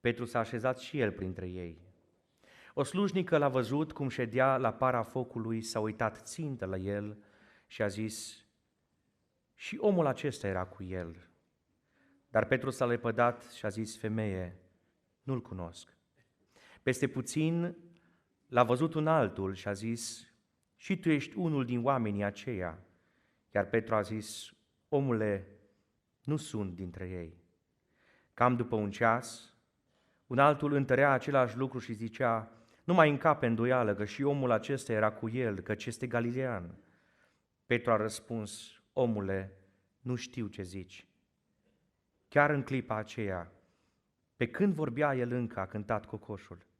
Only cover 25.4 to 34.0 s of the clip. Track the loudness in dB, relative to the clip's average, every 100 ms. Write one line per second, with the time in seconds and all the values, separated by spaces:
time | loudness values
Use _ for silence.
25.4 | -4 -20 _ _ _ _ _ _ -4 -4
26.4 | -2 -6 -6 -6 -10 -8 -8 -8 -10 -14
27.4 | _ _ _ _ _ _ _ _ _ 2
28.4 | 2 4 0 0 -2 2 4 4 -2 -16
29.4 | -20 _ _ _ _ _ _ _ _ 6
30.4 | 6 6 2 2 4 6 6 4 4 4
31.4 | 4 0 -4 -4 -8 -8 -8 -2 0 0
32.4 | -4 -16 _ _ 2 6 8 6 4 4
33.4 | 2 2 4 4 4 0